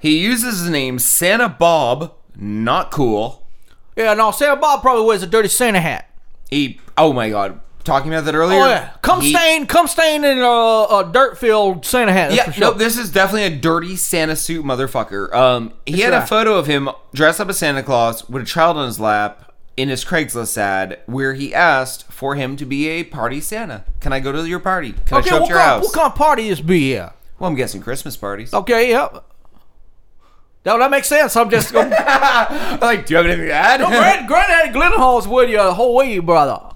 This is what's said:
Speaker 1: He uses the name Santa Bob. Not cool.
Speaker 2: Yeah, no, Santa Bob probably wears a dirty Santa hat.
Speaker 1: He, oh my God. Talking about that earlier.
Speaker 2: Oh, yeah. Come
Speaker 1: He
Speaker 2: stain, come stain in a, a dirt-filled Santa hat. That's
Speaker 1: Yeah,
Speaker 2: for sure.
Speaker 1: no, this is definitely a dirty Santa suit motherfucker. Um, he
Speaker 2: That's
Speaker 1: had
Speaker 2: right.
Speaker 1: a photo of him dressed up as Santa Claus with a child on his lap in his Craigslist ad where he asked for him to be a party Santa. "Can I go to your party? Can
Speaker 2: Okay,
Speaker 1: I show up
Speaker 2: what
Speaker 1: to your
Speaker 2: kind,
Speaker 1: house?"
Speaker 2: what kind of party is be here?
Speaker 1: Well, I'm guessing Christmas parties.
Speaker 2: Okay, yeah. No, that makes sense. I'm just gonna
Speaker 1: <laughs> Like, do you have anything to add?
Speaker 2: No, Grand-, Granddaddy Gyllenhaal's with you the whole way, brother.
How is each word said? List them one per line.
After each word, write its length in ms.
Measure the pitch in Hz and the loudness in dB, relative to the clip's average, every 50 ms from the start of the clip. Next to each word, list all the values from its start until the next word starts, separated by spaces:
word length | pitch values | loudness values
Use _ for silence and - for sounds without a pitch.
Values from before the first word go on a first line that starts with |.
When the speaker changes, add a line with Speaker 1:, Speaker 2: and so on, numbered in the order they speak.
Speaker 1:
He 180 | - 151 156 160 | 0 0 2 2
uses 460 | 180 214 247 233 226 254 226 180 175 | 2 0 -2 -2 -2 -4 -4 -4 -4
the 60 | 170 | -2
name 280 | 160 143 135 131 127 127 | -2 -2 -2 -4 -4 -4
Santa 500 | - - - - 175 175 202 233 247 214 | -2 0 0 0 2 2 2 2 0 -2
Bob. 640 | 139 - 165 170 170 156 139 120 123 143 165 160 - - - - - | 0 2 2 4 4 2 2 0 -2 -2 -4 -10 -12 -18 -20 -20 -18
Not 540 | 98 101 104 104 107 113 117 135 180 190 - | -12 -10 -8 -6 -4 -2 0 0 -2 -2 -4
cool. 560 | - 151 135 120 107 104 107 120 117 - - - - - - - - - - - - | -2 0 0 2 2 0 -2 -4 -6 -10 -12 -12 -12 -14 -14 -20 -20 -20 -20 -14 -6
Speaker 2:
Yeah, 180 | - 226 220 208 | -2 0 2 4
no, 180 | 208 220 214 208 | 4 2 2 2
Santa 240 | - 285 294 285 | 2 2 2 2
Bob 260 | 277 311 302 285 269 - | 2 2 2 2 4 4
probably 220 | 262 254 226 220 | 2 2 4 4
wears 180 | 220 220 190 185 | 2 2 0 0
a 40 | 175 | 0
dirty 200 | 185 226 208 185 | 0 2 2 2
Santa 300 | - - 247 233 208 185 | 0 0 0 2 2 0
hat. 320 | 160 165 127 - - - - - - - - - - - | 0 0 -4 -6 -10 -14 -18 -18 -18 -16 -16 -16 -10 -6
Speaker 1:
He, 300 | 135 143 143 127 110 - - - - - | -2 -2 -2 -2 -4 -10 -16 -8 0 2
oh 140 | 156 160 135 | 2 4 4
my 180 | 123 113 110 | 2 -2 -2
God. 300 | 107 104 98 98 - - - - - - - | -2 -2 -4 -4 -6 -10 -14 -16 -14 -10 -4
Talking 280 | - 135 139 143 156 160 | 0 0 0 0 0 -4
about 120 | 160 147 | -2 -2
that 100 | 151 147 | -2 0
earlier. 240 | 156 165 180 190 - | 0 2 4 4 4
Speaker 2:
Oh, 60 | 262 | 4
yeah. 240 | 269 233 175 - - - - - | 4 2 0 -2 -6 -12 -6 0
Come 180 | - 359 359 | 0 2 2
Speaker 1:
He 120 | 294 294 302 | 2 2 2
Speaker 2:
stain, 340 | 349 339 320 320 320 285 | 4 4 2 2 0 0
come 200 | - - 339 339 | 2 2 2 2
stain 380 | 285 - - 330 311 302 302 294 | 2 2 0 2 2 2 2 2
in 140 | 285 269 254 | 2 2 2
a, 40 | 247 | 2
a 680 | 240 240 233 233 226 226 220 214 208 220 202 185 170 165 | 2 2 4 4 4 4 2 2 2 2 2 0 2 2
dirt-filled 720 | 247 269 247 - - - 233 214 214 208 196 180 165 - | 2 2 2 0 -2 0 2 2 2 2 0 -2 -4 -4
Santa 260 | - - 247 240 208 185 | -2 0 0 2 2 2
hat. 180 | 190 170 143 | 2 2 2
That's 60 | 202 240 | 2 0
Speaker 1:
Yeah, 60 | 240 | 0
Speaker 2:
for 60 | - - | 0 0
sure. 80 | 202 208 | 2 2
Speaker 1:
no, 100 | 226 226 | 2 2
this 260 | 196 220 233 220 240 | 2 0 -2 -2 -4
is 140 | 240 190 - | -6 -2 0
definitely 320 | 196 190 190 196 220 208 | 2 2 2 0 -2 -2
a 60 | 190 160 | -2 -4
dirty 380 | 139 120 165 165 170 165 180 190 | -2 -2 -2 -2 -2 -4 -6 -8
Santa 400 | 180 - - - 170 156 156 - | -6 -6 -4 -2 -2 -2 -2 -2
suit 300 | - - - 170 165 147 | -6 -6 -6 -6 -6 -4
motherfucker. 680 | 135 131 123 135 131 - 127 107 - 98 101 98 - - | -4 -4 -4 -4 -4 -4 -6 -6 -6 -6 -8 -8 -2 0
Um, 420 | 120 131 127 123 120 117 113 - - - | 2 4 4 2 0 -4 -8 -12 -14 -10
he 60 | - 151 | -6 -2
Speaker 2:
That's 120 | 180 214 | 0 0
Speaker 1:
had 80 | 247 254 | 2 2
Speaker 2:
right. 80 | 247 - | 0 0
Speaker 1:
a 20 | |
photo 280 | - - 220 226 220 214 185 | 0 0 0 2 2 2 0
of 80 | 156 | 0
him 220 | 143 147 143 139 135 - - - - - | 0 -2 -2 -2 -4 -8 -10 -16 -16 -2
dressed 280 | 127 156 165 165 - | 2 2 2 2 2
up 80 | 208 - | -4 -6
as 80 | 123 - | -4 -4
Santa 260 | 170 151 143 135 131 | -2 -2 -2 -4 -2
Claus 440 | - 135 120 117 117 117 - - - | -2 0 2 2 0 -2 -4 -10 -10
with 140 | 123 135 120 | -10 -10 -8
a 40 | |
child 320 | - - 170 160 170 170 151 | -6 -2 2 2 2 2 0
on 80 | 139 | -4
his 120 | 123 110 101 | -6 -6 -4
lap 540 | 110 110 107 104 104 104 104 - - - - - - - - | -2 0 0 0 0 -2 -6 -12 -20 -20 -20 -20 -20 -16 -8
in 120 | - 131 139 | -6 -4 -4
his 160 | 131 123 - | -4 -6 -6
Craigslist 520 | - 180 165 151 120 - 120 117 110 - | -2 -2 -2 -2 -2 -6 -8 -8 -6 -4
ad 440 | 113 104 98 98 95 95 95 92 - - | -2 -2 -2 -2 -2 -4 -6 -8 -14 -12
where 280 | - 117 135 135 135 135 | -10 -6 -4 -4 -4 -4
he 180 | 131 139 143 - | -6 -8 -4 0
asked 560 | - 175 165 143 131 131 131 - - - - | 2 2 2 2 2 0 -4 -8 -12 -16 -18
for 240 | - - - 135 139 | -16 -8 -6 -6 -4
him 200 | 143 135 127 139 | -4 -6 -6 -6
to 80 | - 147 | -8 -8
be 240 | 127 135 139 147 156 | -8 -4 -4 -4 -4
a 160 | 160 165 170 | -4 -6 -8
party 360 | 165 - 143 113 117 127 147 | -10 -8 -6 -6 -6 -6 -6
Santa. 440 | 160 - 214 214 226 180 123 98 - - - - | -8 -8 -8 -8 -10 -10 -12 -10 -8 -6 -6 -4
"Can 120 | - - 135 | -2 -2 -2
I 80 | 135 | -2
go 120 | 131 135 139 | -2 -4 -4
to 160 | 156 165 165 | -4 -6 -6
your 120 | 175 175 | -6 -6
party? 320 | - 196 190 180 151 117 95 - - | -4 -4 -4 -4 -4 -6 -6 0 0
Can 140 | - - 269 | 2 2 2
Speaker 2:
Okay, 100 | - 370 | 2 4
Speaker 1:
I 20 | |
show 60 | - | 2
up 60 | - 640 | 2 2
Speaker 2:
what 40 | 719 | 2
Speaker 1:
to 40 | - | 2
your 60 | - 330 | 4 4
Speaker 2:
kind, 80 | 311 | 4
Speaker 1:
house?" 140 | - - 381 | 4 2 0
Speaker 2:
what 100 | - - | -2 0
kind 120 | 330 320 | 0 0
of 80 | 269 - | 0 2
party 340 | - 294 311 294 240 220 214 | 2 2 2 2 2 0 -4
is 120 | 190 147 | -4 -4
be 180 | 151 160 185 170 | 0 0 2 2
here? 320 | 139 135 131 104 87 - - - - - - - | 2 0 -2 -4 -6 -10 -16 -20 -20 -20 -14 -8
Speaker 1:
Well, 120 | 185 180 | -6 -6
I'm 60 | 151 | -2
guessing 260 | 127 127 104 - 95 - | -2 -4 -4 -6 -10 -10
Christmas 340 | - 127 - - 151 120 | -8 -8 -8 -8 -10 -12
parties. 380 | - - 101 101 101 113 - - | -10 -10 -10 -10 -10 -10 -4 -4
Speaker 2:
Okay, 360 | 202 190 214 240 226 233 254 | -4 0 0 2 2 2 2
yeah. 180 | 233 254 285 - - - - - - - - - - - - - - - - - - - - - - - - - _ - - _ _ _ _ | 2 0 0 -2 -6 -14 -20 -20 -20 -20 -20 -20 -20 -20 -20 -20 -20 -20 -20 -20 -20 -20 -20 -20 -20 -20 -20 -20 _ -20 -20 _ _ _ _
No, 140 | 180 214 233 | 0 2 2
that 120 | 247 277 | 2 2
makes 180 | 277 277 277 - | 2 0 0 2
sense. 280 | 294 294 302 190 - | 2 2 2 2 2
I'm 140 | 233 233 208 | 2 2 2
just 220 | 220 220 - - - | 2 0 0 2 2
gonna 180 | - - 262 | 2 2 2
Speaker 1:
<laughs> 880 | - - - 285 269 269 277 277 247 240 220 - - 302 - - 247 - | 2 0 2 2 2 4 4 4 4 2 2 0 -2 -2 -2 -2 -2 0
Like, 260 | 240 233 233 196 139 | 0 0 0 0 -2
do 80 | - 160 | 0 2
you 20 | 170 | 2
have 80 | 170 | 2
anything 200 | 170 175 170 165 160 | 2 0 -2 -2 -2
to 40 | 147 | -2
add? 280 | 147 180 214 254 269 | 2 4 4 4 4
Speaker 2:
No, 80 | 269 359 | 2 2
Grand-, 380 | 233 240 330 370 392 381 247 | 2 2 4 4 2 2 0
Granddaddy 460 | 208 294 349 392 392 339 330 320 269 214 | 0 2 2 4 4 4 2 2 2 0
Gyllenhaal's 560 | 262 320 349 - 440 262 254 247 240 - 208 | 0 2 2 4 4 4 4 4 2 0 0
with 220 | 233 254 247 240 | 2 2 2 4
you 80 | 220 208 | 4 2
the 160 | 202 185 180 | 2 2 2
whole 200 | 185 240 254 233 | 2 2 2 4
way, 240 | 254 277 262 220 190 | 2 2 2 0 -4
brother. 500 | 170 165 175 160 147 135 113 - - - - | 0 2 4 4 4 2 0 -6 -8 -14 -16